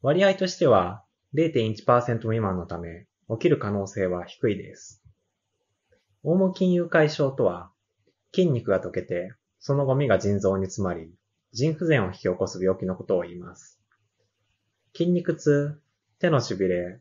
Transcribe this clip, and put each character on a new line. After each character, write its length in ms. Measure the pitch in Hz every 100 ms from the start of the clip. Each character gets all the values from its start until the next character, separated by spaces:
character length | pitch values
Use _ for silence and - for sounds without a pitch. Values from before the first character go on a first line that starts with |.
割 220 | 131 165
合 120 | 196 190
と 120 | 185
し 100 | -
て 100 | 156
は 360 | 104 90 98 _ _ _
零 160 | 139 165
点 180 | 131 110
一 160 | 107
パ 140 | - 123
ー 80 | 120
セ 80 |
ン 60 | 113
ト 100 | 113
未 100 | 113
満 180 | 104 90
の 80 | 85
た 120 | 85
め、 300 | 85 85 - _ _
起 80 | 113
き 120 | 160
る 80 | 151
可 140 | 104
能 160 | 101 98
性 200 | - 92
は 180 | 90 92
低 260 | - 117
い 60 | 95
で 180 | - -
す。 260 | - - _ _ _ _ _ _ _ _ _ _ _ _
黄 140 | 147 180
門 180 | 190
筋 200 | 185 185
誘 120 | 175 165
拐 220 | 170 151
症 240 | - 139
と 140 | 135 107
は、 260 | 87 90 _ _ _ _ _ _ -
筋 120 | 180
肉 240 | 123 -
が 100 | 95
溶 100 | 90
け 120 | 90
て、 300 | 90 87 92 - _ _
そ 140 | -
の 120 | 139 135
ゴ 100 | 131
ミ 120 | 139
が 120 | 98
腎 200 | 98 101
臓 180 | 98 95
に 80 | 95
詰 180 | -
ま 100 | 92
り、 200 | 87 80 _ _ _ _
腎 200 | 110 147
不 120 | 160 170
全 180 | 143
を 40 | 92
引 60 |
き 60 | 92
起 140 | 95 90
こ 120 | 95
す 140 | 92
病 160 | 92 92
気 80 | 92
の 100 | 92
こ 80 |
と 140 | - 92
を 40 |
言 100 | 87
い 40 | 87
ま 200 | 90 85
す。 240 | - _ _ _ _ _ _ _ _ _ _ _ _
筋 180 | - 170
肉 240 | 180 170 156
痛、 460 | - 143 143 147 _ _ _ _
手 100 | 175
の 120 | 147
し 140 | 113 95
び 120 | 92
れ 320 | 90 87 95